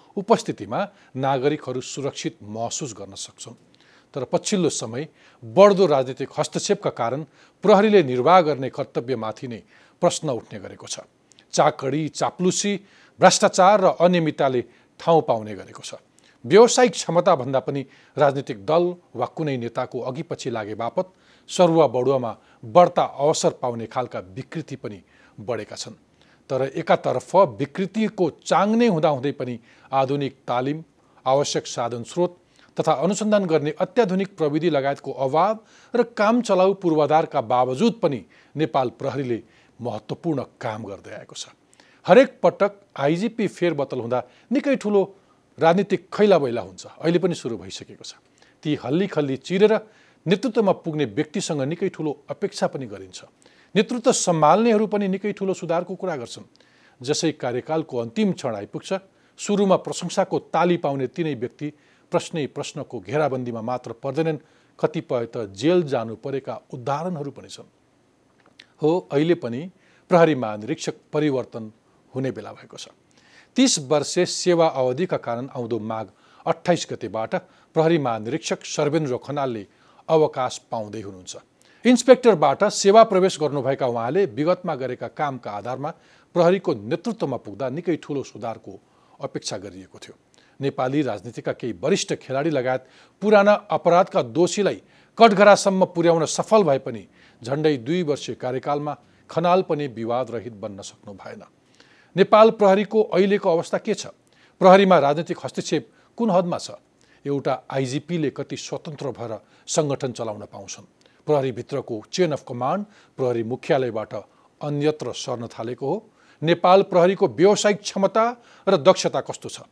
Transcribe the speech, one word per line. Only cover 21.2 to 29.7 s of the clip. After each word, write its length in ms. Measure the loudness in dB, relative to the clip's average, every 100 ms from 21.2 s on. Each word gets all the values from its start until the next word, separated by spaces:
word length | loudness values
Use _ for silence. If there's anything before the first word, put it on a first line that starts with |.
| _ _ -6
सरुवा 380 | 2 4 6 4
बडुवामा 500 | 2 0 0 -2 -10 _ _
बढ्ता 380 | 2 6 6 4
अवसर 480 | -2 0 0 2 -2
पाउने 360 | -2 -4 -6 -8
खालका 320 | -6 -6 -8
विकृति 580 | -12 -14 -12 -12 -12 -12
पनि 260 | -12 -14 -20 _ _ -12
बढेका 360 | -8 -8 -8 -14
छन्। 180 | -14 -18 _ _ _ _ -6
तर 120 | -4
एकातर्फ 760 | -2 -2 0 0 0 -4 2 4
विकृतिको 920 | 4 0 -6 -4 -4 -2 -2 0 -2
चाङ 460 | -2 0 2 2 2
नै 100 | 2
हुँदाहुँदै 460 | 2 2 0 -2
पनि 260 | -4 -8 -10 -16